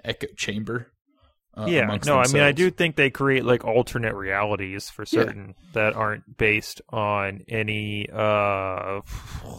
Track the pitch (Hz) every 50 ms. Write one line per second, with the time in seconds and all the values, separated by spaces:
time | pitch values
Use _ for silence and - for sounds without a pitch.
0 | - 113 120 - - - - - - - 104 107 110 110 117 120 117 - _ _
1 | _ _ _ _ _ _ _ _ _ _ _ 107 107 107 - 147 117 107 104 101
2 | - 143 143 131 123 127 139 147 147 143 139 139 185 185 175 - 180 165 147 -
3 | 143 135 123 - 139 139 135 131 120 117 123 120 - 110 110 123 120 - - 127
4 | 113 110 110 98 98 95 95 98 104 104 104 98 98 95 95 101 - - - -
5 | 107 - - - 113 110 107 104 98 95 95 _ - - - 113 107 107 107 110
6 | 110 107 107 104 - - - - 113 107 107 110 - - - - - _ - 113
7 | 104 104 104 101 98 95 95 98 92 - 117 110 110 107 107 107 107 104 104 104
8 | 104 - - 110 107 107 104 104 104 101 98 98 95 95 92 95 98 95 98 101
9 | 101 - - - - - - - - - -